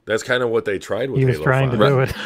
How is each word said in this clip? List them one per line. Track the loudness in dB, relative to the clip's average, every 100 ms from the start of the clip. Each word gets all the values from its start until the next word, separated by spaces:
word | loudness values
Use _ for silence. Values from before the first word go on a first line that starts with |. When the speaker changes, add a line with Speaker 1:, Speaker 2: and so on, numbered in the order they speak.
| -4
Speaker 1:
That's | -4
kinda | -2 -2 0
what | -2 -2
they | -4
tried | -4 -4 -2
with | 0
Speaker 2:
He | 0
was | 2
Speaker 1:
Halo | 0
Speaker 2:
trying | 2 2
to | 2
Speaker 1:
five. | 4
Speaker 2:
do | 4
it. | 0 -4